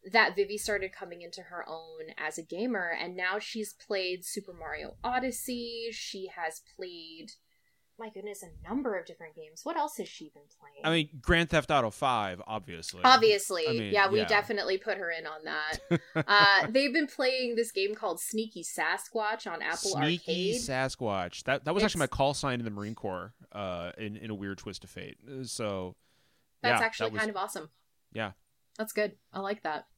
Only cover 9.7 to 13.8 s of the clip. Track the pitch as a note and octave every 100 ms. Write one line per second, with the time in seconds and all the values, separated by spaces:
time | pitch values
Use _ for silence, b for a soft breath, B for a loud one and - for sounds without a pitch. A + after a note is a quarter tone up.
9.7 | E4 D4 - E3+ - D#3 D3 C#3+ _ -
10.7 | - - E3 D3+ C#3+ - E3+ E3+ D#3+ C#3
11.7 | D3 A2+ - C#3 A#2+ G2+ F2+ - G#2+ F#2
12.7 | E2+ - F2+ B3+ B3+ A3 G3+ - F3+ D#3
13.7 | A#3